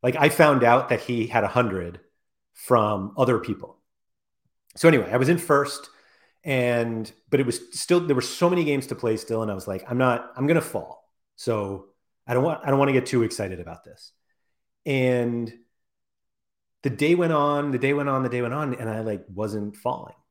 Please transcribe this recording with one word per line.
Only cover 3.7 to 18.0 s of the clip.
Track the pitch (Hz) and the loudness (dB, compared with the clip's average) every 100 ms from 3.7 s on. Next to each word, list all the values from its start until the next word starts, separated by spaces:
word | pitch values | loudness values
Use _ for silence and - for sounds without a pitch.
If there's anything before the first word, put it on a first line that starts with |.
| - _ _ _ _ _ _ _ _ _ - | -20 _ _ _ _ _ _ _ _ _ 2
So | 165 | 4
anyway, | 147 92 | 6 2
I | 120 | 0
was | 131 | 2
in | 165 | 0
first, | - 143 143 - - _ _ _ _ _ | 2 2 2 -6 -16 _ _ _ _ _
and, | - 135 123 120 117 113 110 - _ | -4 -2 0 0 -2 -4 -8 -14 _
but | 143 | 0
it | 127 | 0
was | 117 - | -4 -8
still, | - - 175 | -12 0 0
there | 170 | 2
were | 131 | -2
so | 120 - 175 | -2 0 0
many | 180 156 | 2 0
games | 139 131 | -2 -4
to | 131 | -6
play | 120 110 | -2 -4
still, | - 113 | -2 -4
and | 110 | -4
I | 95 | -6
was | 98 | -6
like, | 95 - | -8 -6
"I'm | 123 | 0
not, | 127 120 - - | 2 2 -4 -4
I'm | 139 | 2
gonna | 165 | 2
fall. | - - - - _ _ _ _ | 0 -8 -10 -18 _ _ _ _
So | - 110 101 98 95 _ _ _ - | -4 -2 -4 -8 -14 _ _ _ -2
I | |
don't | 123 | 0
want, | 151 156 143 | 0 -2 0
I | |
don't | 139 | 2
wanna | 139 | 4
get | 135 127 | 2 2
too | 127 | 0
excited | 110 - 98 92 | 0 -2 -8 -8
about | 87 82 - | -12 -16 -20
this." | 69 - _ _ _ _ _ _ _ - | -20 -20 _ _ _ _ _ _ _ -2
And | 135 127 123 120 120 113 113 _ _ _ _ _ _ _ _ _ _ _ _ | 0 2 2 0 -4 -8 -12 _ _ _ _ _ _ _ _ _ _ _ _
the | 139 | -6
day | 131 147 175 | -2 2 2
went | 170 | 2
on, | 156 147 147 143 | 2 2 0 -2
the | 131 | -2
day | 135 | 0
went | 143 | 0